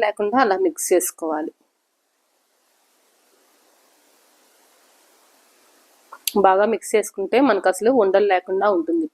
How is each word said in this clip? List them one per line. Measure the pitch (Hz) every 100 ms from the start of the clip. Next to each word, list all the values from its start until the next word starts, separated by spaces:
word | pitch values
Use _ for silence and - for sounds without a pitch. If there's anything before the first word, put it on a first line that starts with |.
| 214
లేకుండా | 202 208 247
అలా | 240 185
మిక్స్ | 190 - -
చేసుకోవాలి. | 180 170 - 160 156 160 - _ _ _ _ _ _ _ _ _ _ _ _ _ _ _ _ _ _ _ _ _ _ _ _ _ _ _ _ _ _ _ _ _ _ _ _ _ _ _ _ _ _ _ _ _ - - 208 190
బాగా | 190 214
మిక్స్ | 220 - 214
చేసుకుంటే | 196 - 190 233 277
మనకు | 202 185
అసలు | 185 220 269
ఉండలు | 196 196 208
లేకుండా | 185 185 190 202 185
ఉంటుంది | 160 170 156